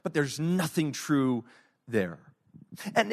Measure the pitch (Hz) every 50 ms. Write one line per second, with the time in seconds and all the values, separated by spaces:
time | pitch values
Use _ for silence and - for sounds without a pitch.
0 | - 190 160 160 147 135 - 139 156 165 175 185 175 156 - - 160 147 131 -
1 | - - 151 139 135 131 127 117 113 - - - _ _ _ _ _ - 117 107
2 | 95 87 82 - - - - _ _ _ - - - - - - - 202 - -
3 | 220 208